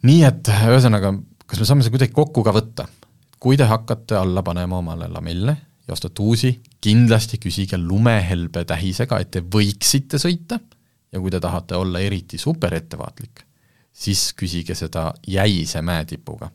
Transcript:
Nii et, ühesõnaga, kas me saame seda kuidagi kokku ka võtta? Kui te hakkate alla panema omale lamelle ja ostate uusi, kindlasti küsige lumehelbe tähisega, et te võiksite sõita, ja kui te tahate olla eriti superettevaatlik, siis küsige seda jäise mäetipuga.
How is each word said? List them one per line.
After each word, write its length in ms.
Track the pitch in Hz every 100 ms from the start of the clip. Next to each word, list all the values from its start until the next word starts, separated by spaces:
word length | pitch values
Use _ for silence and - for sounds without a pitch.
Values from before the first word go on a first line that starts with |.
| 123
Nii 120 | 165
et, 240 | 143 - -
ühesõnaga, 640 | 104 113 127 123 107 98 98 - _
kas 160 | - 113
me 60 | 110
saame 160 | 143
seda 80 | 113
kuidagi 220 | 127 131 -
kokku 240 | - - 110
ka 80 | 104
võtta? 300 | 113 - - _ _ _ _ _
Kui 220 | 123 139
te 60 | 120
hakkate 480 | 113 113 107 - 104
alla 240 | 92 92 90
panema 320 | 87 90 92
omale 300 | 85 82 85
lamelle 460 | 85 82 87 113 147 _ _
ja 80 | -
ostate 300 | - - -
uusi, 300 | 104 113 131 117 _ _
kindlasti 560 | 104 113 120 110 113 -
küsige 340 | 90 90 98 92
lumehelbe 840 | 85 98 117 110 85 87 85 85 85
tähisega, 500 | 82 92 90 120 101
et 120 | 90
te 80 | 92
võiksite 720 | 87 107 101 101 - 139 135 147
sõita, 340 | 175 170 - 240 _ _ _ _ _
ja 80 | 92
kui 120 | 92
te 80 | 90
tahate 340 | 85 87 85 87
olla 240 | 92 90
eriti 400 | 98 95 - 85
superettevaatlik, 1000 | 143 165 87 82 - 78 - - - - _ _ _ _ _
siis 380 | - - 98 - -
küsige 360 | 90 85 82 85
seda 320 | 80 85 80 - -
jäise 540 | 95 104 90 80 80
mäetipuga. 640 | 85 82 78 80 - 73 -